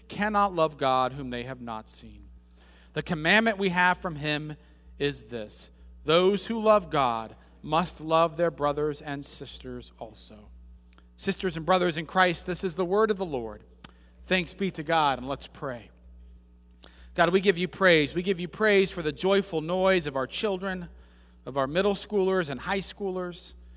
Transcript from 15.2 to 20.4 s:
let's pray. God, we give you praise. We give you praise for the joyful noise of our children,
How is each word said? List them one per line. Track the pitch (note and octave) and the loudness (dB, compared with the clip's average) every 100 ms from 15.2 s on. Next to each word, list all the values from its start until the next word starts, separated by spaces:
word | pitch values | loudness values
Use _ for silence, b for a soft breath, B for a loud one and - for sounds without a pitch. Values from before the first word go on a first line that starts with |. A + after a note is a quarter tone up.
| C3 | -4
let's | C3+ - | -8 -10
pray. | - C#3 A#2+ G2+ - - - - - - - - - B B B | -12 -10 -10 -14 -20 -20 -20 -20 -20 -20 -20 -20 -20 B B B
God, | - E3+ | 2 4
we | F#3+ | 4
give | F#3+ E3+ | 2 0
you | F3+ | 0
praise. | - F#3+ E3 C#3 E3 | 2 6 6 4 0
We | |
give | F#3 F3 | -2 -2
you | F3 | -4
praise | - G#3+ G3 F#3 | 0 4 4 4
for | F3 | 0
the | D#3 | -6
joyful | C#3+ F#3+ G3+ G3+ D#3+ | -2 2 2 2 -4
noise | D#3 F#3 F#3+ F#3 D3 | -2 2 4 2 0
of | C3+ | -4
our | B2+ | -4
children, | - | -2